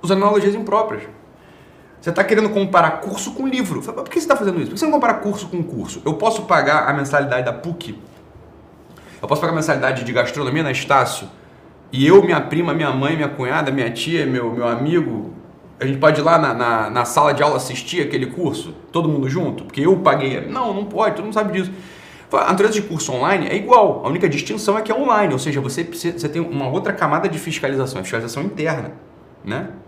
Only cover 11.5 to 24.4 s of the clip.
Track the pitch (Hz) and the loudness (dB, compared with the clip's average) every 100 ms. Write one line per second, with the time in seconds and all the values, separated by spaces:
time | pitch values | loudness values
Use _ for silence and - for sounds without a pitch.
11.5 | - - - - 131 139 196 175 160 143 | -20 -20 -20 -12 2 8 8 8 2 0
12.5 | 151 170 147 147 131 139 151 143 - 131 | -2 0 0 0 0 0 0 -2 -2 -2
13.5 | 160 143 139 117 117 156 165 139 127 117 | 0 0 0 -2 -2 -4 -2 0 0 -2
14.5 | 120 120 117 143 170 139 110 101 - - | -2 -2 0 0 0 0 -4 -8 -14 -20
15.5 | - - - 131 135 151 147 151 165 147 | -20 -20 -6 -4 2 4 4 4 4 4
16.5 | 117 120 117 107 120 120 - 147 135 147 | 0 2 2 0 0 0 2 2 4 2
17.5 | 135 131 123 - 180 143 131 127 - 170 | 2 -4 -8 -6 -2 -2 -2 -4 -2 -4
18.5 | - 85 78 - 165 160 147 135 151 156 | -4 -10 -14 -4 -2 0 0 0 0 -2
19.5 | 101 - - 151 190 147 139 135 123 - | -4 -10 0 4 6 4 4 0 -4 -6
20.5 | 262 240 196 202 - 214 - 214 214 208 | -4 -4 -4 -6 0 0 0 -4 -2 -2
21.5 | 180 185 - - - - - - - - | -2 -4 -8 -16 -20 -20 -20 -2 0 2
22.5 | 190 208 214 196 165 - 127 160 190 147 | 4 4 2 -2 -6 -4 -2 2 2 0
23.5 | 196 202 233 196 - 113 170 175 143 | -2 6 6 6 4 -2 0 0 0